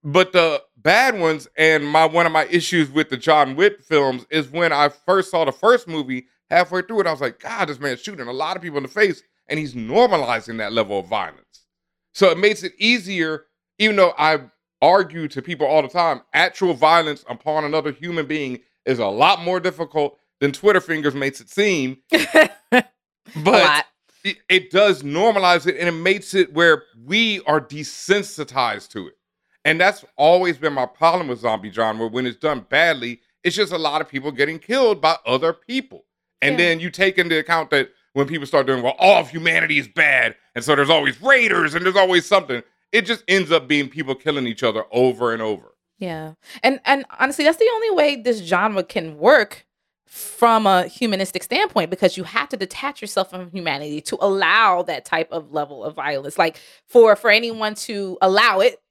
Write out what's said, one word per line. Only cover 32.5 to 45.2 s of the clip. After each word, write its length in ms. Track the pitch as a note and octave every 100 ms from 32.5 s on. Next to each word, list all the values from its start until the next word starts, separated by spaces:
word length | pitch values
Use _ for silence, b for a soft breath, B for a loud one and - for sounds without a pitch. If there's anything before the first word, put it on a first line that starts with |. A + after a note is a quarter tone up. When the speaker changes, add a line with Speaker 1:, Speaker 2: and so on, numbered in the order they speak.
| C3 F#2+
Speaker 1:
badly, 520 | C#3+ E3+ C#3+ A#2+ A#2 _ _
it's 140 | F3 F#3+
just 160 | F#3+
a 60 | E3+
lot 240 | D3+ D3+
of 60 | D3+
people 220 | C3+ C#3+
getting 280 | B2+ C#3+ D#3+
killed 420 | - B3+ A#3+ D#3+
by 160 | D#3 E3 -
other 260 | C3 E3
people. 500 | E3+ - C4 C4+ F2+ _ _ _ _
And 100 | C3+ D3+
Speaker 2:
Yeah. 80 | F3
Speaker 1:
then 140 | E3
you 100 | F3
take 260 | E3+ F#3+ F#3
into 200 | E3+ D#3+
account 320 | D#3 E3 D3+
that 200 | C#3+ B2+ _ _
when 140 | C3+ C#3
people 200 | D#3+ C#3
start 200 | D3+ C3
doing, 160 | B2+
"Well, 120 | A#2+ -
all 220 | F#3 F#3+
of 100 | C#3+
humanity 480 | E3 E3 E3 D#3+ D3
is 100 | A#2+
bad, 480 | - D3+ C3 A#2 - _
and 80 | A#2+
so 140 | B2 C#3+
there's 140 | C#3
always 300 | D#3+ C#3+ B2
raiders 520 | A#3 C4+ A3+ F3+ D#3
and 100 | E3
there's 120 | F3+ F#3+
always 300 | F#3 F3 E3
something," 360 | G3 F#3 A#2+ - _ _
it 100 | G#3+ F#3+
just 180 | A3+ -
ends 240 | F#3+ D#3
up 160 | E3 C3
being 220 | D3 C#3
people 260 | D#3+ C3+
killing 320 | C3 D#3 C#3+ B2
each 160 | G#2+
other 220 | A#2+ A2 -
over 400 | A#2+ B2+ A2+